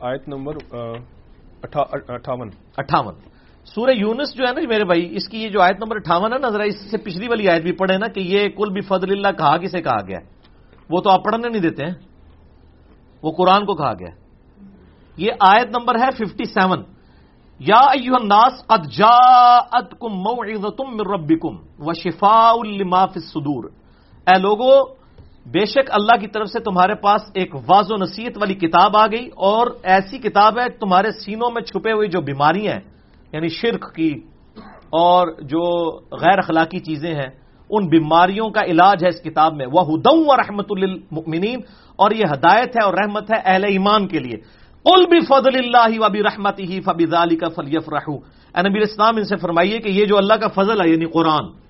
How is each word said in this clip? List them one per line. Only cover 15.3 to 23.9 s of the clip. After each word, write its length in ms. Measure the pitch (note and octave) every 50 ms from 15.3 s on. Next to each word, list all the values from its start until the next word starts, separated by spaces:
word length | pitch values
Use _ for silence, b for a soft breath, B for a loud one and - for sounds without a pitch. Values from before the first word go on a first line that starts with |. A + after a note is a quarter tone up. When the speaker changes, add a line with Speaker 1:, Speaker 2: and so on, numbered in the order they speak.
| - -
Speaker 2:
آیت 260 | G#3 F#3+ G3 A3+ B3
نمبر 280 | A3 G#3+ - - B3 A#3+
ہے 160 | A3+ B3 C4
ففٹی 340 | C4+ - A3+ F3+ - - A#3+
سیون۔ 380 | - - G#3+ F#3 F#3 F3+ - - - b b b b b b b b b b b b _ _
"یا 200 | B2+ D3 G#3 A#3
ایھا 360 | C4+ C#4 C4 C#4+ A#3 B3 B3+ B3
الناس 460 | A3+ G3+ G3+ G#3 A3+ C4+ C4 - -
قد 320 | - - - D#3+ C#3+ G#2+ C3
جاءتکم 1120 | G3+ A3 A#3+ A#3+ B3+ B3+ B3+ B3 B3 A#3+ A#3+ A#3+ A#3+ - - A#3+ B3 B3 - - A#3+ A3+
موعظۃ 720 | G3+ F#3 F#3 G#3+ B3 B3 A3+ G3 A3 G#3+ F#3+ G#3 G#3 - C4+ C4+
من 120 | A#3+ G#3+
ربکم 560 | G#3+ F#3 G3+ F#3+ D#3 D3 D#3+ D#3+ E3+ D3+ A2 F2 - - _ -
وشفاء 920 | D3 D#3 E3+ D#3+ - F3+ E3 - G3+ G3+ A3 A3+ A3+ A3+ A3+ A#3 A3+ G#3+
لما 380 | G#3 G3 G3 F3+ F3+ F#3 F#3+
فی 140 | F#3 - F3
الصدور۔" 440 | - - - D#3 C#3+ C#3+ D3 B2 A2 - - b b b